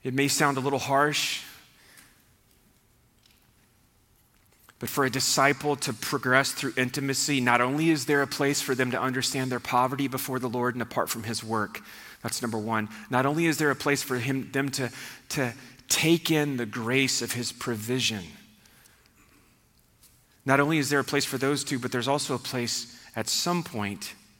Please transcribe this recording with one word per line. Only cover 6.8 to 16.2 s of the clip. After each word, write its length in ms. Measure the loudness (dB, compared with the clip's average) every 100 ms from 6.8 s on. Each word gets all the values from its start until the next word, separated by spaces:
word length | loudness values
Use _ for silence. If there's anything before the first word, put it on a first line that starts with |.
| -2 -2 -2 -2 0 2
not 220 | 4 4
only 300 | 4 2 2
is 160 | 2 2
there 160 | 2
a 40 | 2
place 360 | 0 0 0
for 120 | -2
them 160 | 0 0
to 60 | 0
understand 540 | 0 0 -2 -2 -2
their 80 | -4
poverty 480 | 0 2 2 0 -2
before 300 | -2 -4 -2
the 100 | -2
Lord 260 | 0 0
and 60 | -2
apart 300 | -4 -2 -2
from 140 | -4
his 200 | -4 -6
work, 380 | -2 -2 -2 -6 -16 -18 -20 -8
that's 180 | -6 -4
number 160 | -2 -2
one. 320 | 0 -2 -2 -10 -2
Not 160 | 2 2
only 180 | 2
is 140 | 0 2
there 120 | 2
a 60 | 2
place 260 | 0 0
for 160 | 0 -4
him, 320 | -2 -4 -2
them 180 | -2 -2
to, 200 | -2 -4 -6 -14 -16 -8
to 220 | -2 -2 -4 -18 -20 -2
take 420 | 2 4 4